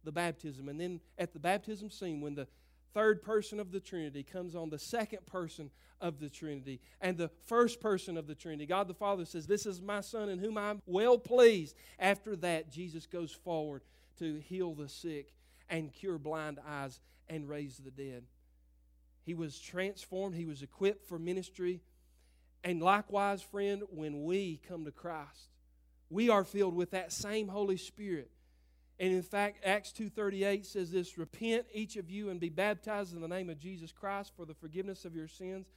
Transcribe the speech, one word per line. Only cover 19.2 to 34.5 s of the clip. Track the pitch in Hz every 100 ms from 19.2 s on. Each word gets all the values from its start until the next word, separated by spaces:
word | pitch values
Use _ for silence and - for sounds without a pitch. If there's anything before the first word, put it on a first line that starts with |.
He | -
was | 170 156 -
transformed. | - 180 196 196 - 185 196 170
He |
was | 165 139
equipped | 139 - 196 202 -
for | 170
ministry. | 170 185 180 - 180 180 - _ _ _ _ _ _ _
And | 180 175
likewise, | 175 208 208 202 202 196
friend, | - 202 202 202 202
when | 170 156 147
we | 156 190 190 151
come | - 175
to | 151
Christ, | - 175 160 143 - - _ _ _ _ _ -
we | 185 233
are | 208
filled | 185 202 190
with | 175 175
that | 190 175
same | - 208 220 202
Holy | 196 202 185
Spirit. | - - 202 160 120 _ _ _ _ _ _ -
And | 185
in | 185
fact, | 180 202 208 202
Acts | 196 208 -
two | - 214
thirty-eight | - 202 190 196 202 190
says | 202 175
this, | 185 170 -
"Repent, | 160 - 226 226 240
each | 214 220 214
of | 170
you, | 196 208
and | 180
be | 170
baptized | 160 202 190 214 208 190
in | 170
the | 165
name | 185 185
of | 151
Jesus | 175 185 165
Christ | - 196 196 202 -
for |
the | 160